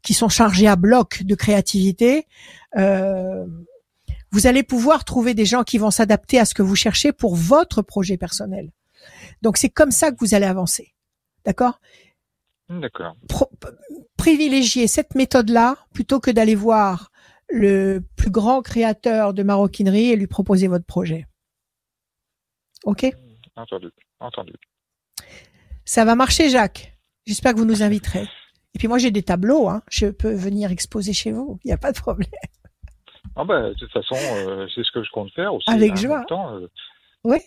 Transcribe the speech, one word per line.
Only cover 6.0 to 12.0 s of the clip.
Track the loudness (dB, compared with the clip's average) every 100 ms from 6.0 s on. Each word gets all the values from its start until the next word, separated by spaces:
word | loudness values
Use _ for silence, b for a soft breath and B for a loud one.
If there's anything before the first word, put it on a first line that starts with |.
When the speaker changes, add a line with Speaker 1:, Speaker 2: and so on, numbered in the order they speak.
| 2 2 4 2
Speaker 1:
à | 2
ce |
que | 2
vous | 0 2
cherchez | 0 0 0
pour | 0 -2 0
votre | 4 4 4 -2
projet | -4 -4 -4 -4
personnel. | -6 -8 -8 -10 -14 _ _ B B B B B
Donc | 0 2
c'est | 0
comme | 2 2
ça | 4 0
que | 0
vous | 0
allez | 2 2
avancer. | -2 -4 -6 -8 _ _ _ _ _
D'accord ? | -8 0 -2 -2 b b